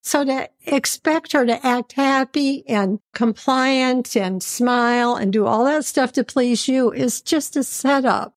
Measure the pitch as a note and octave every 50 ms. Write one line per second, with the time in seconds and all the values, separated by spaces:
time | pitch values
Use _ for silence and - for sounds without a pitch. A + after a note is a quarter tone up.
0 | _ - - D4 C#4+ C4+ C4 C4+ - - _ _ _ - C#4+ C#4 C4+ - - -
1 | _ D#4+ D#4 E4 D#4+ - - D4 B3+ A#3 A#3 - - C4 B3 B3 A#3 _ - -
2 | C#4 C4+ C4+ C4+ C4+ C4 _ D4 C#4+ C4+ C#4 C4+ - - A#3+ G#3 G3 F#3+ G3+ G#3
3 | _ _ _ - A#3 A#3 G#3+ - - - C4 C4 B3+ C4 C4+ C4 C4 B3+ B3+ B3+
4 | B3 - - A#3 G3 F#3 F#3+ F#3 - - - - A#3+ B3 B3 B3 A#3+ A#3+ A#3+ A#3+
5 | A#3+ A#3+ A#3+ - - F#3+ G3 A3 G3+ F#3 - G#3+ A#3+ C4+ D4 D#4 C4+ - - -
6 | C4 B3+ - - B3 - - C4+ B3 B3 A#3+ G#3+ - - C4 C4 B3+ A3+ - -
7 | B3+ B3 A3 - - - E4 D#4 C#4 - - D4 C4+ - - - - C4 C#4+ C#4
8 | C4 B3 F#3 - - A3+ _